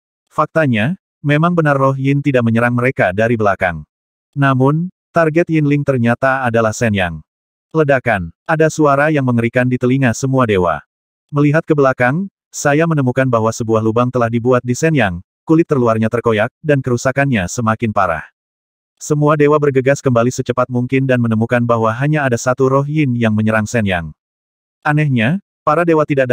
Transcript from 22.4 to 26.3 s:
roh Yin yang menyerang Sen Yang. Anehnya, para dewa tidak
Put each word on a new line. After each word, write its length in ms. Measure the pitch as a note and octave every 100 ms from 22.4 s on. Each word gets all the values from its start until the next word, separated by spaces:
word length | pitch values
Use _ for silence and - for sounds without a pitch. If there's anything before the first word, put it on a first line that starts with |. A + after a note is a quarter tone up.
| C3 B2+ C3
roh 160 | C3+
Yin 300 | C#3+ D3+ C#3
yang 180 | A#2+ A2+
menyerang 320 | G#2+ A2 A2
Sen 220 | G#2 A#2+ G2+
Yang. 240 | F2 D#2+ - _ _ _ _ _ _
Anehnya, 560 | D3+ D3+ D3+ B2 A2 F#3+ - _
para 240 | - D3+ E3+
dewa 180 | D#3+
tidak 240 | D3 C#3 B2+